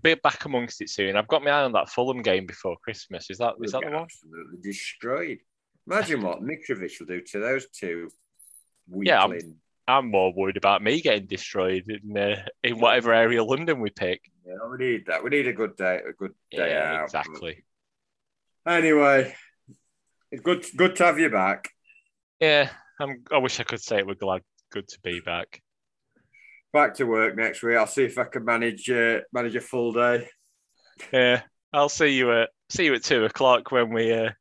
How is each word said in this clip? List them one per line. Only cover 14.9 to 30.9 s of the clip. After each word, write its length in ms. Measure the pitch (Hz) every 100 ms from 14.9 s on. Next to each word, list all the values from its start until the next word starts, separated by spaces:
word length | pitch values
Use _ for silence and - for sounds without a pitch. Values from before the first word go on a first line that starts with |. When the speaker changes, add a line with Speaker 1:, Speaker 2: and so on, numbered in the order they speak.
| 113 95
Speaker 2:
that. 140 | 80
We 100 | 110
need 160 | 143 127
a 40 |
good 220 | 104 107 -
day, 240 | 92 90 -
a 60 |
good 200 | - 95 - _
day 200 | - 82
Speaker 1:
Yeah, 280 | 73 78 80
Speaker 2:
out. 40 |
Speaker 1:
exactly. 600 | 78 76 78 78 82 78 _ _ _ _ _ _ _ _ _ _ 170
Speaker 2:
Anyway, 680 | 170 160 151 143 135 131 - - _ _ _ _ _ _ _ _
it's 120 | 127
good, 220 | 175 175 - -
good 200 | 180 185
to 80 | 175
have 120 | 151
you 100 | 160
back. 400 | 107 95 - - - _ _ _ _ _ _
Speaker 1:
Yeah, 300 | 156 147 135 - _ -
I'm, 240 | 139 127 -
I 60 | 151
wish 220 | 127 -
I 40 |
could 180 | 117 113
say 180 | - 107
it. 60 | 98
We're 80 | 95
glad, 260 | 98 92 - _ _
good 160 | 104 -
to 100 | -
be 220 | 92 87
back. 400 | 87 85 - - _ _ _ _ _ _ _ _ _ _ _
Speaker 2:
Back 220 | 147 147 -
to 100 | 123
work 320 | 110 110 101
next 260 | 113 -
week. 140 | 117 117
I'll 100 | 123
see 160 | -
if 140 | 123 123
I 80 | 120
can 180 | 131
manage, 460 | 117 117 117 98 -
uh, 300 | 120 117 113 -
manage 240 | 123 120 117
a 60 |
full 320 | - 127 120
day. 340 | 113 120 120 117 _ _ _ _ _ _